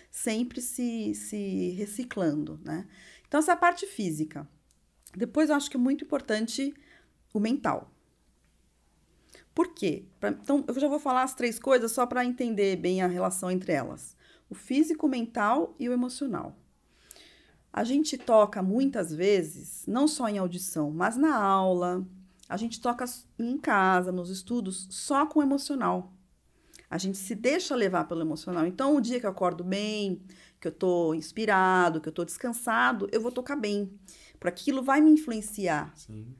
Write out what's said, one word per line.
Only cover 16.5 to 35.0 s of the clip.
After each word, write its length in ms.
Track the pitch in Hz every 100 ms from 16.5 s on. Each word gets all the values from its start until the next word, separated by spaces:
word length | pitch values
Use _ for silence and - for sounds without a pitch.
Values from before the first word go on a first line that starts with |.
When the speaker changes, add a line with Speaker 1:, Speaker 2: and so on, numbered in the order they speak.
| - _ _ _ _ - - - - _ _ _
Speaker 1:
A 120 | -
gente 340 | 226 285 302 269
toca 440 | - 220 208 208
muitas 500 | 185 226 269 233 170
vezes, 720 | 156 196 196 156 - - - -
não 220 | 233 302
só 200 | - 226
em 100 | 202
audição, 520 | 185 175 - 160 147
mas 260 | 160 196 247
na 200 | 311 247
aula. 720 | 196 190 190 180 175 185 185 - - _ -
A 80 | 196
gente 240 | 233 -
toca 240 | 240 240
s-, 200 | 247 - - -
em 180 | 233 269
casa, 540 | - 208 190 180 180
nos 180 | 180 175
estudos, 600 | 190 - 240 190 190 -
só 340 | - - 277
com 140 | 302 302
o 40 |
emocional. 720 | 277 277 - 277 180 185 185 - _ _ _ _ _ - -
A 80 | 170
gente 180 | 190 190
se 200 | - 214
deixa 400 | 247 339 - 262
levar 280 | 196 175 156
pelo 140 | 165
emocional. 440 | 156 156 - 175 170
Então, 300 | 185 277 294
o 40 |
dia 200 | 226 247
que 60 | 214
eu 40 |
acordo 320 | 185 180 170
bem, 580 | 180 196 214 214 196 175 - - - _
que 60 | 170
eu 60 |
tô 420 | - 185 175 160
inspirado, 840 | 160 151 - 214 190 185 185 175 160
que 80 | 160
eu 40 |
tô 120 | 170
descansado, 840 | 165 - 247 233 233 226 247 220 202
eu 80 | 220
vou 100 | 233
tocar 240 | 247 247
bem. 380 | 285 208 202 196 - - - - -
Porque 80 | 175
aquilo 340 | 175 - 262
vai 180 | 262 285